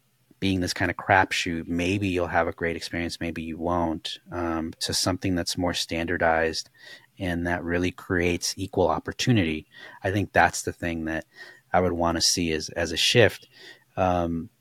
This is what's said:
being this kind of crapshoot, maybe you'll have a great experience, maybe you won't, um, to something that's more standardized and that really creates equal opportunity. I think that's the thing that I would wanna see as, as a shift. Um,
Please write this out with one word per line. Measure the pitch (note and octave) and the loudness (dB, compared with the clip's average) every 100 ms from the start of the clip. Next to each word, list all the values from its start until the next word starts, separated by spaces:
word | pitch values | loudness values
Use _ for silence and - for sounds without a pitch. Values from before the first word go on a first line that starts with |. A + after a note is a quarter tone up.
| _ _ _ - | _ _ _ -4
being | G2 F#2+ | 0 0
this | F2+ | -2
kind | - F2+ | -2 -2
of | - | -2
crapshoot, | - F#2+ F#2 - F#2 E2 D#2 | 4 4 4 0 -2 -4 -2
maybe | E2+ F2+ G#2 G2 | -2 0 0 0
you'll | F2 E2+ | 0 0
have | E2+ E2+ | 0 0
a | |
great | - E2+ E2 | -2 -4 -4
experience, | - E2+ E2 - | -6 -6 -6 -6
maybe | E2+ E2 | -8 -6
you | D#2+ D#2+ | -8 -6
won't, | E2+ F2 E2 D#2 - - - | -2 0 0 -4 -8 -14 -10
um, | F2 E2+ E2 E2 - | -6 -4 -4 -6 -6
to | - | -4
something | F#2 F#2+ F2+ G2 F2 | -2 0 -2 0 -2
that's | E2+ - | -2 -2
more | F2 | -2
standardized | E2+ - E2 E2 F2 E2 D#2+ E2 D#2+ - _ - - _ - | -2 -4 -4 -2 0 2 2 0 -2 -10 _ -20 -20 _ -8
and | F2+ E2+ F2 | -4 -2 -2
that | F2 | -4
really | E2+ F2 F2+ | -2 0 0
creates | - - F2+ F2 E2+ - - | -4 -2 2 2 0 -4 -6
equal | F#2+ - E2 | -4 2 2
opportunity. | D#2+ - - - A#2 D#2+ D#2 - - - - | 2 -4 -2 2 4 2 -2 -8 -20 -20 -8
I | G2 | -4
think | G2+ F2+ | -2 2
that's | F2+ E2+ - | 4 4 2
the | - | -6
thing | - F2 E2 D#2+ | -6 -6 -4 -4
that | D#2+ - - - - _ | -6 -8 -18 -20 -20 _
I | F2+ | 2
would | F#2 | 2
wanna | E2+ E2+ E2 | 2 2 2
see | - - E2+ | 2 2 0
as, | D#2 - | -2 -4
as | - E2 | -4 -4
a | E2 | 0
shift. | - B2 G2 - - - - - _ - | 4 8 6 4 -18 -20 -20 -20 _ 0
Um, | F#2 F2+ E2+ E2 - _ | 2 2 0 -2 -6 _